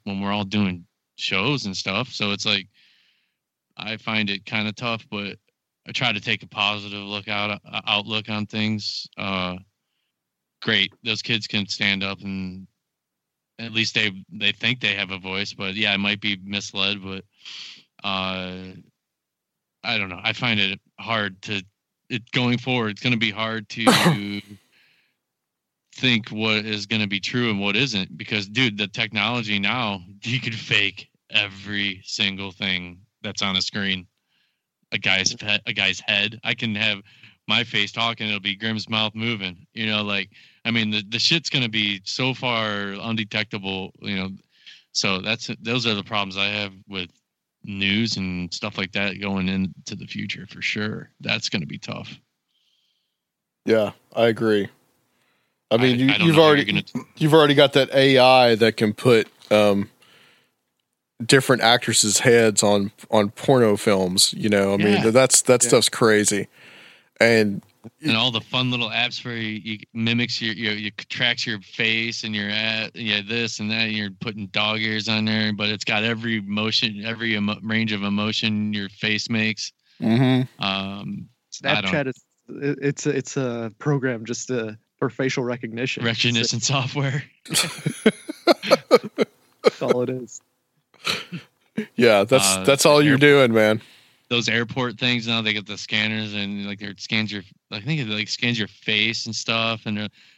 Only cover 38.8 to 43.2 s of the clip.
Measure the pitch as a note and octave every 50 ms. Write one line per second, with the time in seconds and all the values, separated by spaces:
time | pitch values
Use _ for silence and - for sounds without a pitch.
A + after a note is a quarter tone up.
38.8 | - - A2+ A2 A2 G#2+ G#2+ A2 A2+ A#2+ A#2 G2+ F#2+ F#2 F2 F2 - _ - A2+
39.8 | A2 A2 G#2+ G#2 G#2 G#2 G2+ G2 F#2+ G2+ _ - - _ _ _ - A#2 A#2 A#2
40.8 | A2 G#2+ G#2+ G#2+ G2+ G#2 A#2 A2 - - E3 E3+ - - - C#3 B2 A2 A2 A2
41.8 | G#2+ G2+ G2+ F#2+ G2+ - - - B2+ C3 B2 A2 C3 B2 A#2 A2+ A2 G#2+ G2+ G2+
42.8 | G2+ G2 G2 G2 E2 A#2 A2+ A2